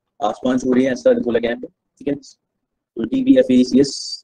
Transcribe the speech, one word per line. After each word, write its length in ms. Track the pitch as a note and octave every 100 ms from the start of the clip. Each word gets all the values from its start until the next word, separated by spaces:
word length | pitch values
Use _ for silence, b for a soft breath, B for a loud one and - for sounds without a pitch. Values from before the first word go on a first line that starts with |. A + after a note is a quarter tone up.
| _ -
आसमान 360 | G#2 A2 B2+ C3
छू 140 | B2+
रही 120 | B2 C3
हैं, 60 |
ऐसा 220 | B2 C3
बोला 260 | A#2+ A#2+ A2+
गया 120 | A#2
है 60 | A#2+
यहाँ 40 |
पे, 60 | -
ठीक 400 | _ _ _ C#3
है? 60 | C#3+ - _ _ _ _ _ _ -
तो 80 |
डी 200 | A2+ C3+
बी 140 | B2+ C3
एफ 140 | B2+
ए 120 | B2+
सी 160 | B2 B2
एस, 440 | C#3+ - - -